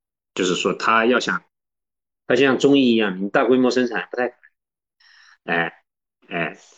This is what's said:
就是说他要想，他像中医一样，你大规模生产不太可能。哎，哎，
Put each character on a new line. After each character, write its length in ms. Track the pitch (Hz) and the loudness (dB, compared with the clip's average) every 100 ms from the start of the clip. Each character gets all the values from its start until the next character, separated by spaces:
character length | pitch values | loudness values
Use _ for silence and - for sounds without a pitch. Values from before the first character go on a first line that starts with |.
| _ _ _ | _ _ _
就 100 | - | -4
是 100 | 92 85 | -2 -2
说 180 | 98 | -2
他 320 | - - 113 113 | -2 0 2 2
要 140 | 120 | 0
想， 220 | - 90 _ _ _ _ _ _ _ _ - | -2 -6 _ _ _ _ _ _ _ _ -2
他 80 | 127 | 2
像 220 | 139 123 | 2 2
中 200 | 139 143 | 4 4
医 160 | 127 | 4
一 20 | 113 | 2
样， 240 | 104 92 | 0 -4
你 80 | 98 | -2
大 160 | - 117 | 0 2
规 120 | 127 | 2
模 140 | 127 | 2
生 160 | 127 120 | 0 -2
产 200 | 101 - | -6 -8
不 60 | - | -6
太 100 | 123 | -6
可 80 | - _ _ _ _ _ _ _ _ _ _ - | -8 _ _ _ _ _ _ _ _ _ _ -6
能。 100 | 85 | -4
哎， 180 | 82 - _ _ _ _ - | -4 -8 _ _ _ _ -10
哎， 300 | 90 80 82 _ | -8 -8 -10 _